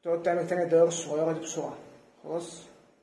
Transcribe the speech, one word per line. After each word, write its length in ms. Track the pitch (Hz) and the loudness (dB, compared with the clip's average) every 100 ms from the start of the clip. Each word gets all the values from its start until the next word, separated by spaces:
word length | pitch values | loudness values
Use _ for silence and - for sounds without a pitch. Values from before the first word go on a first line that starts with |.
تقعد 200 | 170 165 | -2 0
تعمل 240 | 180 175 165 | 0 0 0
تاني 160 | 180 | 0
الدوائر 240 | 170 165 170 | 4 6 6
الصغيرة 460 | 165 151 151 165 | 4 -4 -2 0
دي 60 | 156 | -2
بسرعة. 380 | - 156 139 - - - - _ | -6 -6 -6 -10 -18 -20 -20 _
خلاص؟ 400 | 151 165 170 - - - - _ | -8 -8 -8 -16 -20 -20 -20 _